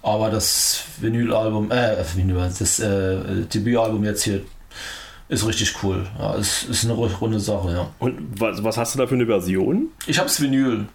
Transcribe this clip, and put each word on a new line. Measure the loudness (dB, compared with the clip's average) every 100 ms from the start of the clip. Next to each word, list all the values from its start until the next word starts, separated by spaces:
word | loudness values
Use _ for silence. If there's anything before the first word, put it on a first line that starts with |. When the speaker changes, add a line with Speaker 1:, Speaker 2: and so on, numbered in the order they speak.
Speaker 1:
aber | 0 0 2
das | 0 0 2 0 -2 -6 -4
Vinylalbum, | -2 0 2 2 2 0 0
äh, | 2 2 0 -2 0
Vinyl, | 2 2 0 0
das, | 0 0
äh, | 2 2 0 -2 -2 -4 -2
Debütalbum | -2 2 2 2 2
jetzt | 0 0
hier | 0 -2 -4 -16 -18 -14 -12 -12 -16 -20 -4
ist | -2 0
richtig | 0 0 0
cool. | -2 0 -4 -4
Ja, | -4 -2
ist, | -2 -2 -2
ist | 0 0
eine |
ru-, | 0 0 0
runde | 0 0
Sache, | 0 -2 0
ja. | -2 -4 -2
Speaker 2:
Und | -2 -2 -8 -2
was, | -2 0
was | -2 0
hast | -2 0
du |
da | 2
für | 2
eine | 4
Version? | 2 2 2 2 2 0 -6 -2
Speaker 1:
Ich | 0
hab's | 2 2
Vinyl. | 2 4 4 0 -4